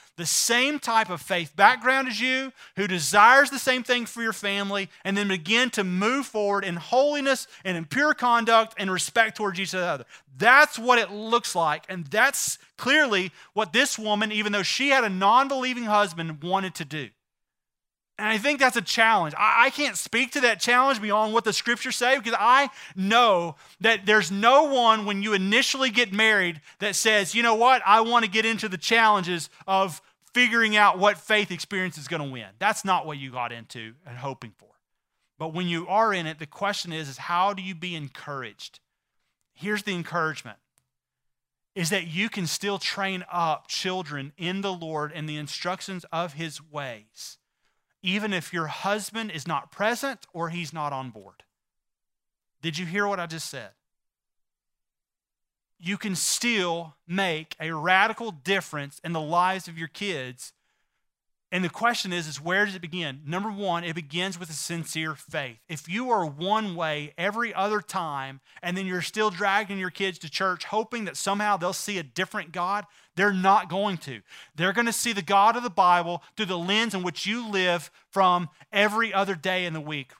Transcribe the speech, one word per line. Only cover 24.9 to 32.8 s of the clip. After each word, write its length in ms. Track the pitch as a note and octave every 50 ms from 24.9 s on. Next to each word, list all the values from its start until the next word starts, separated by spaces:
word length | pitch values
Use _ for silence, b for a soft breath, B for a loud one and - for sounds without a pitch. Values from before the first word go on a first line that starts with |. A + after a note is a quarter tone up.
| A3 A3 G#3
when 160 | G#3 G3+ G3
you 100 | G3+ A3
initially 580 | G#3 F#3+ F#3 G3 G#3+ B3+ - - - C4+ C4 B3+
get 220 | G3+ A#3+ A#3+ G3
married 480 | F#3+ G#3 A3 A3 G#3+ G3+ F3+ E3+ E3 D3+ B B B B
that 160 | G3+ G#3 F#3
says, 400 | - - A3 G#3+ G#3 G3 - -
"You 80 | A#3
know 120 | A#3 A#3 A3
what? 280 | A3 A#3 B3+ C4 A#3 F3
I 160 | F#3 G#3 A3+
want 220 | A3+ A#3 A#3+ A#3 A3+
to 60 | G3
get 140 | F3+ A3 A3
into 240 | A3+ A3+ - A3 G#3
the 100 | F#3 E3
challenges 720 | - - A3+ A#3 A3+ G#3+ G#3 G3 E3+ F3+ F3+ E3 - - B B B
of 340 | F#3+ F#3+ F#3+ F#3+ F#3 D3 - b b b b _ _ -
figuring 420 | B3 B3 A3+ A3+ A#3 A3+ G#3+ G#3+
out 220 | G#3+ G#3 G3 F3+ F#3
what 200 | G3 G#3 G3+ D#3+
faith 320 | - - G#3+ G#3+ G#3 -
experience 480 | F#3 E3 - - G3+ F#3 F#3 F3+ - D#3
is 80 | C#3
gonna 180 | - E3+ D#3 D3
win." 240 | C#3 C3 A#2+ G#2+ F#2+ G2+ -
That's 260 | F#3 G#3+ G#3 -